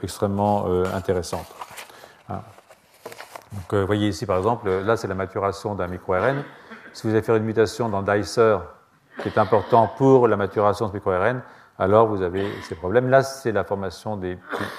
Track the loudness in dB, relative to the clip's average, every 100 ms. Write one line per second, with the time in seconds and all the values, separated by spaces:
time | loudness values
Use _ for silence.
0 | -8 -4 -2 0 0 0 0 0 0 -2
1 | -2 -2 -4 -8 -10 -16 -16 -18 -20 -20
2 | -20 -20 -12 -12 -12 -20 -20 _ _ _
3 | -20 -18 -18 -20 -16 -16 -4 0 0 0
4 | 0 -2 -2 0 0 0 -2 0 0 0
5 | -2 -6 -6 -2 -2 -2 -6 -4 -6 -6
6 | -2 0 0 0 -6 -16 -20 -20 -20 -8
7 | 0 0 2 0 2 2 0 0 -4 -2
8 | 0 0 0 2 4 2 -4 -18 _ _
9 | _ -10 -2 0 2 2 4 4 4 4
10 | 6 8 6 2 0 2 2 2 -4 -4
11 | -2 0 0 -2 -8 -20 -14 -2 4 6
12 | 4 2 -2 -2 -4 -8 -12 -8 0 0
13 | 4 4 2 -4 -2 -2 -2 -4 -6 -8
14 | -8 -6 -6 -8 -8 -8 -8